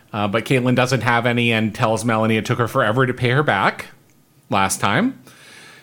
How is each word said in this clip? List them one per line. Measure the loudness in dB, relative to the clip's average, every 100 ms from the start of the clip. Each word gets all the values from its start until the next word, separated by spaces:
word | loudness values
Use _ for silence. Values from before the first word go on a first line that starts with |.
| _
uh, | -4 -2
but | -2
Caitlin | 0 0 2
doesn't | 2 2 0
have | 0 0
any | 0 0 2
and | 0 -2
tells | -2 -2 0
Melanie | 0 0 2 0
it |
took | 0 -2
her | -2
forever | 0 0 2 0
to |
pay | 0 0
her | 0
back | 0 0 0 -2 -12 -20 _ _ _ _ -2
last | 0 0 0
time. | 0 0 0 -4 -18 -20 -20 -20 -20 -20